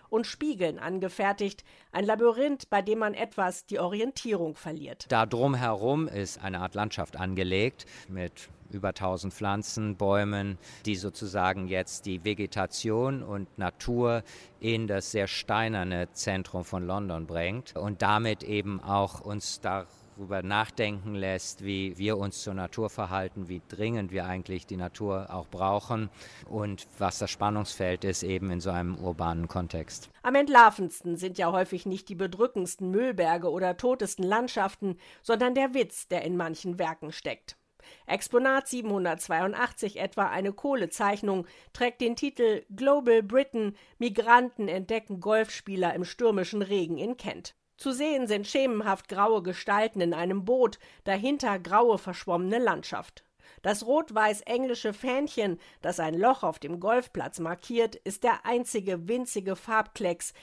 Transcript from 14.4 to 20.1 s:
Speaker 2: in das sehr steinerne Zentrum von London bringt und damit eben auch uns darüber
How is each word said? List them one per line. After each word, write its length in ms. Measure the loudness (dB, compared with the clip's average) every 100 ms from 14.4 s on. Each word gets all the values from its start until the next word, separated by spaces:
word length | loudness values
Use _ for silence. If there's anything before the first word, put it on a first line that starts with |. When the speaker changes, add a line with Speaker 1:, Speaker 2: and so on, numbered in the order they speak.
| -20 -6
Speaker 2:
in 260 | -2 0 0
das 240 | -2 -2
sehr 160 | 0 0
steinerne 840 | -2 0 0 2 0 -2 -2 -4
Zentrum 520 | -4 -2 -2 -4 -8
von 220 | -6 -6 -4
London 400 | -4 -4 -6 -4
bringt 500 | -2 -2 -4 -8 -8
und 240 | -6 0
damit 420 | 2 4 2 -2
eben 380 | -2 -2 -2 -4
auch 400 | 0 2 2 -2
uns 400 | -8 -8 -8 -6
darüber 840 | -4 -4 -6 -16 -20